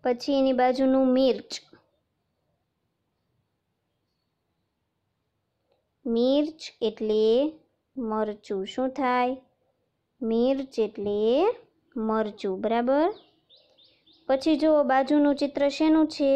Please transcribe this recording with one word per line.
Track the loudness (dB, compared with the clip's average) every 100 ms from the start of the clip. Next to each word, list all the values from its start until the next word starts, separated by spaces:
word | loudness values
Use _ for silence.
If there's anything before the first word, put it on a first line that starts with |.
પછી | -2 -4 0 2
એની | 2 2
બાજુનું | 2 2 2 2 2 2
મિર્ચ. | 2 0 -6 -16 _ -20 _ _ _ _ _ _ _ _ _ _ _ _ _ _ _ _ _ _ _ _ _ _ _ _ _ _ _ _ _ _ _ _ _ _ _ _ _ _ _ _ _ _ -4
મિર્ચ | 0 2 0 -2 -8 -20 _ -6
એટલે | -4 -2 0 2 2 0 -6 _ _ _ -10
મરચું. | -6 -4 -6 -8 -8 -8 -6
શું | -6 -6
થાય? | -2 -2 0 -2 -4 _ _ _ _ _ _ _ _ -2
મિર્ચ | 0 0 -2 -6 -4
એટલે | -4 -4 -6 -2 0 2 0 -2 _ _ _ -8
મરચું, | -2 -2 -4 -6 -6 -4
બરાબર? | -2 0 2 2 0 -4 _ _ _ _ _ _ _ _ _ _ -4
પછી | -2 0 2
જુઓ | 4 4 4
બાજુનું | 0 2 2 2 0
ચિત્ર | -4 -2 -2
શેનું | 0 2 4 2
છે? | 0 2